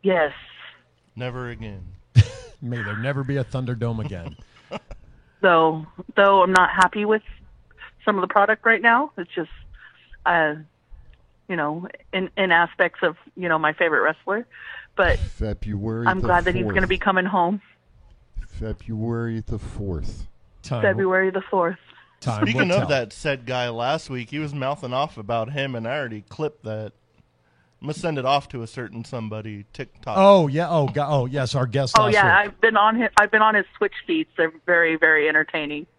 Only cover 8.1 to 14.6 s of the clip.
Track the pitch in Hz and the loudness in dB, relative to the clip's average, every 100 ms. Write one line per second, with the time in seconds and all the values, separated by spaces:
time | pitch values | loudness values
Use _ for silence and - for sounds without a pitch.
8.1 | 202 185 208 202 220 226 226 233 233 302 | -2 2 2 4 2 2 4 4 4 0
9.1 | - - - 156 - - - - _ _ | -8 -10 -8 -8 -12 -20 -20 -20 _ _
10.1 | - - 170 156 151 151 _ _ - - | -6 0 2 2 0 -12 _ _ -20 -20
11.1 | - _ _ _ 175 147 156 180 - _ | -20 _ _ _ -4 -4 -4 -10 -16 _
12.1 | - 190 - 190 170 170 - 175 - 175 | -6 -6 -2 2 4 2 2 0 2 -2
13.1 | 165 - - 180 160 156 156 170 143 123 | -4 -16 -8 -2 0 0 0 0 2 0
14.1 | 156 - 208 247 - | -2 -4 -6 -6 -18